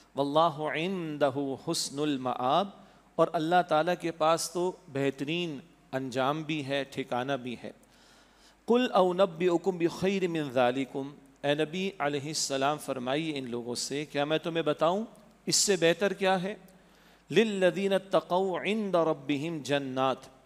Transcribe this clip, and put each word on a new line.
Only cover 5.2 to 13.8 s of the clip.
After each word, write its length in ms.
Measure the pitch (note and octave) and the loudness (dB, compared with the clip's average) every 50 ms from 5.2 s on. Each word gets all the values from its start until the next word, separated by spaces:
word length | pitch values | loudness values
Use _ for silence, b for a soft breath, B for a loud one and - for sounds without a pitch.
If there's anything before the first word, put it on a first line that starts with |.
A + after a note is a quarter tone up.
| D3 C#3 E3 F3 F3 E3 D3 B2 - - - _ _ _ - | -4 -4 -2 -2 -4 -4 -6 -8 -12 -16 -20 _ _ _ -6
अंजाम 500 | C3 C3+ C3 A2+ C3 C3 C3+ D3 D#3+ D#3+ | -6 -6 -4 -2 0 0 0 0 -2 -4
भी 180 | D3 D#3+ D3+ | -4 -4 -4
है, 220 | C#3 C3 C#3 C#3+ C3+ | -4 -4 -4 -4 -4
ठिकाना 500 | - - C#3 C3 - C3 B2 B2+ C#3 C#3 | -6 -6 -8 -6 -4 -4 -4 -2 -2 -4
भी 200 | C3 A#2+ B2 A2+ G#2+ | -4 -6 -8 -10 -10
है। 120 | - G#2 - _ _ b b b b b b b b b b b b b b b b | -12 -16 -16 _ _ b b b b b b b b b b b b b b b b
कुल 200 | - A#3 B3 B3+ A#3+ | 2 4 4 4 4
औनब्बिउकुम 880 | - G3+ F#3 F#3 F3+ F3 G3 F#3+ E3 D#3+ F3+ F3+ E3+ E3+ - G3 F#3 | 4 4 4 4 4 4 2 2 2 2 2 2 2 2 2 0 0
बिखैर 500 | E3+ E3 E3 E3 - F3+ F#3+ G3+ G3 F3+ F3 | 0 0 -2 0 0 0 0 0 2 0 0
मिन 200 | E3 D#3+ D3 C#3 | 0 -2 -4 -2
ज़ालिकुम, 640 | A#2+ C3 B2 A#2+ B2+ C3+ C3+ - - C#3 C3+ C#3+ D3 - - - _ _ | 2 2 4 4 2 0 -2 -4 -6 -8 -8 -8 -12 -18 -20 -20 _ _
ए 140 | - C#3+ D3 | -2 0 0
नबी 280 | D3 D#3 D3 D#3 F#3 F#3+ G3 - - | 0 0 -2 -2 -4 -4 -4 -4 -2
अलैहिस्सलाम 760 | C#3+ D3 D3 C#3+ C3 D3+ D#3 - - - C3+ C3+ C3+ C#3+ D3+ D3 | -2 -2 -2 -4 -4 -4 -4 -4 -4 -2 0 0 0 0 0 -2
फरमाइए 520 | - - C3+ C3 B2 B2+ C3+ D3+ E3 D#3+ D3+ | -4 -6 -6 -4 -4 -2 -2 -2 -2 -4 -6
इन 140 | C#3 C3 | -6 -6
लोगों 280 | A#2+ A#2 A#2+ A#2 A#2+ A#2+ | -6 -6 -6 -6 -6 -6
से, 280 | - | -6